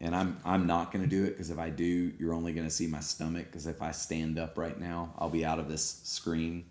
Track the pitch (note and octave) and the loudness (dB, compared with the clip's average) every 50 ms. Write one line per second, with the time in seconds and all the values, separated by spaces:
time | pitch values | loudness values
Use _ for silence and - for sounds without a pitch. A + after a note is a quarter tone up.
0 | E2 E2+ E2+ F2+ G2 F#2 E2 - - F2 F#2 F#2+ F#2 E2+ E2+ E2+ E2+ - - G2 | -4 0 2 2 2 2 0 -2 0 2 4 4 6 6 4 4 2 2 0 0
1 | F#2+ E2+ F#2+ F#2+ G2 G2 - - F2+ D#2+ E2 D#2 E2 E2 D#2 C#2 E2+ F2 F2 F2+ | 2 4 4 4 4 2 0 -2 -4 -4 -4 -4 -4 -4 0 2 2 4 4 4
2 | F2 E2+ - - D#2+ E2 E2 E2 E2 E2+ D#2+ E2 E2 D#2+ D#2+ - E2+ E2 D#2 D2 | 2 0 0 -2 0 0 0 0 0 0 0 -2 -2 0 0 0 0 0 -2 -2
3 | D2+ - - - D#2 D#2+ E2 F2 E2+ - - E2 D#2 E2 D#2+ - - D#2+ D#2+ - | -2 -4 -4 -2 -2 -2 -2 -2 -4 -8 -10 -8 -6 -6 -4 -2 -4 -4 -4 -4
4 | - - - D#2+ D#2 D#2+ D#2+ D#2+ E2 D#2+ - - E2+ E2+ - - F2 F2 E2+ E2+ | -4 -2 -2 0 0 0 0 0 -2 -2 -2 -2 -2 -2 -4 -4 -6 -4 -4 -4
5 | E2+ E2 D#2+ - - E2+ D#2 E2 D#2+ D#2+ D#2+ D#2+ D#2+ D2+ D#2 D#2 - - - - | -4 -6 -4 -4 -2 0 2 2 4 4 2 2 0 -2 -2 -2 -2 -2 -2 -6
6 | - - - - - E2+ E2 E2 E2 E2 E2+ E2+ F2 - | -6 -6 -6 -4 0 0 2 2 2 0 -2 -4 -6 -10